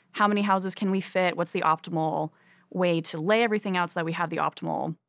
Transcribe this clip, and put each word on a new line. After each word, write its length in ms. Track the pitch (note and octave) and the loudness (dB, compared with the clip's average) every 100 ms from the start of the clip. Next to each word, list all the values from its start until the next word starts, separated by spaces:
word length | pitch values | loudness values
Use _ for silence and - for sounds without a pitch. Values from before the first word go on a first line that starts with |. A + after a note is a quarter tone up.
| _ | _
How 160 | - G#3 | 2 2
many 140 | G#3 | 4
houses 340 | G3+ F#3+ F#3 - | 2 2 0 -2
can 140 | G3 | 0
we 80 | F#3+ | 0
fit? 380 | - F#3 F3+ - | 0 0 2 0
What's 140 | E3+ | -2
the 100 | F#3 | 0
optimal 720 | D#3 D#3+ - E3+ D#3+ D#3 D#3 - _ _ - | 2 0 -2 -2 -2 -2 -4 -8 _ _ -10
way 280 | F#3 F3+ E3 | 0 2 2
to 200 | D#3+ D#3+ | 0 -2
lay 220 | E3 A3 | 2 2
everything 340 | A#3 G#3+ G3+ F#3 | 2 0 -2 -2
out 140 | F3 | -2
so 80 | F3+ | -2
that 60 | E3 | -2
we 60 | |
have 180 | E3+ E3+ | -2 -2
the 60 | D#3+ | -2
optimal 580 | D3+ - E3 D#3+ D#3 E3 | -2 -4 -4 -4 -4 -6